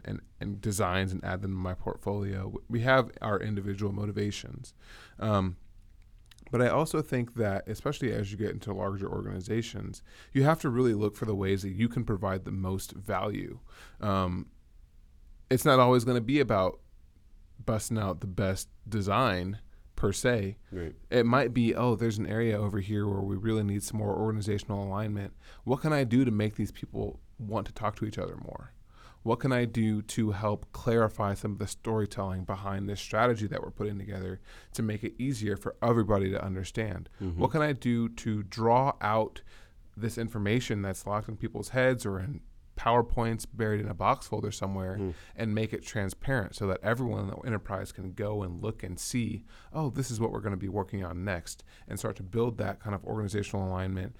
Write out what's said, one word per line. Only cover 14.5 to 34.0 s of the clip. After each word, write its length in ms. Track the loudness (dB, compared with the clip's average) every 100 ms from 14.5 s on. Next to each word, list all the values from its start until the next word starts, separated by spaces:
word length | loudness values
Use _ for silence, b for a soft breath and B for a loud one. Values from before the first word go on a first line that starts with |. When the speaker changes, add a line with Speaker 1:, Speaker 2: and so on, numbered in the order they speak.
| -12 -20 -20 -20 -20 -20 -20 -20 -12 0
Speaker 1:
it's 160 | 4 8
not 140 | 8
always 260 | 10 8 6
gonna 160 | 2
be 180 | 4 4
about 400 | 4 4 2 0 -10 -20 -20 -20 -20 -20 -20 -8 -2
busting 320 | -2 0 -2
out 240 | -2 -2
the 60 | -4
best 420 | 0 0 0 -6 -14 -4
design 720 | -2 2 4 4 2 -2 -6 -12 b b 0
per 160 | 2
se. 460 | 2 2 2 0 -6 -10
Speaker 2:
Right. 240 | -8 -8 -10 2
Speaker 1:
It 160 | 4 6
might 260 | 6 4
be, 220 | 4 4 4
"Oh, 200 | 2 2
there's 220 | 2 0
an 80 | -2
area 340 | 0 2 2
over 200 | 0 0
here 280 | 0 0 0
where 140 | 0
we 140 | -2 -2
really 260 | 0 2
need 220 | 2 0
some 160 | -2 -2
more 160 | 0 0
organizational 640 | 0 0 0 -2 -2 -4
alignment. 500 | -2 -2 -2 -4 -6 -10 B B
What 180 | -2 0
can 120 | 2
I 100 | 2 4
do 200 | 4 4
to 60 |
make 240 | 4 2 0
these 160 | -4
people 480 | -6 -8 -6 -6 -8 -14 -12
want 300 | -4 -4 -4
to 60 |
talk 220 | -4 -4 -2
to 80 | -4
each 120 | -4
other 180 | -6 -8
more? 360 | -12 -12 -14 -20 B B B B
What 180 | -2 0
can 120 | 2
I 140 | 2 2
do 360 | 2 2 2
to 300 | 0 0 0
help 400 | 2 0 -2 -4
clarify 640 | -4 2 4 4 2 -2 0
some 160 | -4
of 80 | -4
the 80 | -6
storytelling 800 | -6 -2 0 0 -2 -2 -2 -4
behind 440 | -4 -4 -4 -4
this 100 | -6
strategy 460 | -2 4 4 4 0
that 160 | -4
we're 80 | -6
putting 300 | -4 -4
together 400 | -4